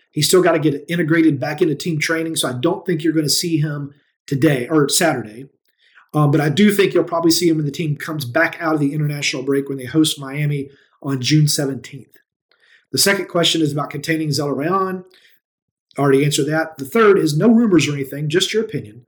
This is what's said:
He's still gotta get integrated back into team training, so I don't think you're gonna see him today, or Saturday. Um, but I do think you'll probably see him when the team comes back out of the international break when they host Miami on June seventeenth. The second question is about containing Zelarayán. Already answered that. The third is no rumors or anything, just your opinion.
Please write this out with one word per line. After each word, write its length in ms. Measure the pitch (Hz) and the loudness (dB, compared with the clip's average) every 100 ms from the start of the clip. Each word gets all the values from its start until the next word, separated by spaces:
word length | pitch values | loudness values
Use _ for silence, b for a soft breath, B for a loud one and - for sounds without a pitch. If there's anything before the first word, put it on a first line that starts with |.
| b | b
He's 180 | 151 143 | -4 2
still 140 | 185 | 4
gotta 160 | 170 160 | 4 4
get 260 | 147 143 - | 0 -2 -4
integrated 540 | 175 156 165 160 131 | -4 0 2 2 2
back 220 | 147 151 | -4 -2
into 120 | 165 | -2
team 240 | 143 185 151 | -2 -4 -4
training, 380 | 160 165 165 156 | -2 -4 -4 -4
so 140 | 147 | -4
I 20 | |
don't 320 | 123 165 196 | -2 -2 -2
think 180 | - 160 | -4 -2
you're 120 | 165 | 0
gonna 160 | 156 147 | 0 0
see 260 | - 175 160 | -2 0 0
him 380 | 151 147 139 b b b - | -2 -4 -10 b b b -6
today, 380 | 139 156 131 120 | 0 2 2 0
or 200 | 160 143 | 0 2
Saturday. 600 | - 165 127 104 110 139 _ _ b b b b | 2 0 0 -6 -14 -20 _ _ b b b b
Um, 160 | 151 147 | 2 2
but 100 | 156 | 2
I 100 | 147 | 2
do 220 | 127 208 | 4 4
think 220 | - 185 | 4 2
you'll 80 | 175 | 0
probably 300 | 165 165 165 | 0 0 2
see 160 | 160 175 | 2 2
him 80 | 156 | 0
when 100 | 147 | -2
the 60 | |
team 240 | - 156 143 | -4 -6 -6
comes 280 | - 156 | -8 -8
back 320 | - 165 160 - | -4 0 -2 -2
out 140 | 165 | -2
of 60 | 156 | 0
the 140 | 143 | 0
international 480 | 156 147 147 - 139 | 0 -2 -4 -6 -4
break 260 | 135 139 139 | -2 -2 -2
when 80 | 135 | -8
they 100 | 127 | -2
host 340 | 156 151 151 | 0 0 -2
Miami 500 | 135 139 147 143 135 b b b | -8 -4 -2 -4 -8 b b b
on 180 | 143 135 | -6 -4
June 280 | 123 156 147 | 2 2 4
seventeenth. 680 | - 139 127 - 131 - _ _ _ _ b b b b | 0 -4 -6 -12 -20 -20 _ _ _ _ b b b b
The 60 | 120 | 0
second 280 | 196 196 180 | 0 0 -2
question 340 | 175 165 165 | 0 0 0
is 120 | 151 | 0
about 180 | 147 139 | -2 -6
containing 380 | 147 156 160 156 | -6 -4 -4 -2
Zelarayán. 760 | 139 143 127 156 190 190 185 - b b b _ _ _ _ _ - | -2 -2 -4 -2 0 -2 -6 -12 b b b _ _ _ _ _ -2
Already 260 | 139 135 | 2 4
answered 220 | 147 147 143 | 2 0 0
that. 300 | 160 160 - | -2 -4 -8
The 80 | |
third 340 | 139 226 214 175 | -2 4 6 6
is 180 | 156 151 | 2 2
no 120 | 214 | 4
rumors 400 | 226 233 170 139 | 4 4 4 2
or 40 | |
anything, 360 | 143 135 139 151 | -2 -6 -6 -2
just 240 | 170 185 | -2 0
your 100 | 214 | -2
opinion. 420 | 220 143 101 113 | -2 -6 -10 -16